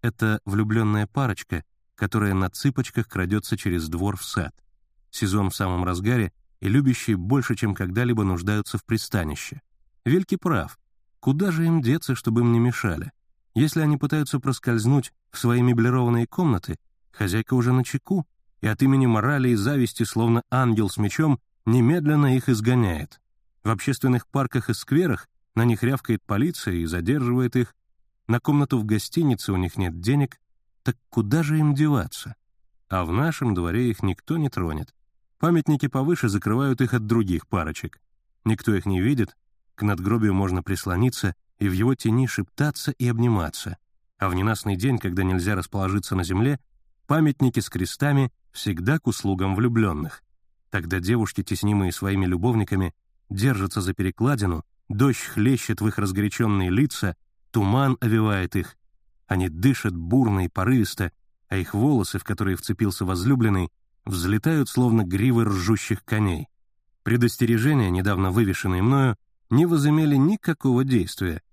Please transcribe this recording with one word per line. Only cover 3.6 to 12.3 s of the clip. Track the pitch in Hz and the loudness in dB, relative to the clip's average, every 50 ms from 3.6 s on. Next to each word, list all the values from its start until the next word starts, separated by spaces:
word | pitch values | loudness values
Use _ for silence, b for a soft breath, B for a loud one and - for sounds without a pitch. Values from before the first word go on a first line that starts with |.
| - 101 87 87 80 78 | -2 -2 -2 -2 -4 -4
двор | 80 85 92 101 101 | -6 -4 -4 -4 -4
в | 101 - | -6 -8
сад. | - - 101 85 - - _ _ _ _ _ _ _ _ _ _ _ | -6 -4 -4 -4 -4 -8 _ _ _ _ _ _ _ _ _ _ _
Сезон | - - - 98 92 104 101 95 | -8 -4 -4 -2 0 0 0 -2
в | - | -2
самом | - 104 92 90 87 90 | -2 -4 -2 -2 -2 -2
разгаре, | 90 90 87 95 107 123 123 107 - _ _ _ _ _ _ | -2 -4 -2 -2 -2 0 0 -2 -2 _ _ _ _ _ _
и | - 98 | -4 0
любящие | 104 139 143 131 127 - - - 107 | 2 2 2 2 0 0 -2 -2 -2
больше, | 92 87 98 131 139 123 - 113 | -2 0 0 0 0 0 -2 -4
чем | 101 - 107 95 | -2 -2 -4 -2
когда-либо, | - 98 90 90 110 123 120 120 110 104 | -2 -4 -4 -2 -2 0 0 0 0 0
нуждаются | 95 90 87 87 98 104 104 104 - - - | 0 0 0 -2 -2 -2 -2 -4 -4 -8 -8
в | - | -4
пристанище. | - 110 110 - - - 104 82 78 76 - - - - - _ _ _ _ _ _ _ _ _ | -2 -4 -4 -4 -2 -2 -2 -2 -2 -6 -8 -10 -14 -14 -16 _ _ _ _ _ _ _ _ _
Вельки | 120 139 185 190 - - | 0 2 2 2 0 -4
прав. | 180 - 180 160 101 80 - - _ _ _ _ _ _ _ _ _ | -2 -2 0 0 0 -2 -4 -10 _ _ _ _ _ _ _ _ _
Куда | - - 135 147 196 202 | 0 0 0 2 0 0
же | 165 160 165 | 0 0 2
им | 165 165 165 135 | 2 2 2 2
деться, | 113 139 165 - - 131 | 2 0 0 0 -4 -6
чтобы | - - - | -2 -2 -2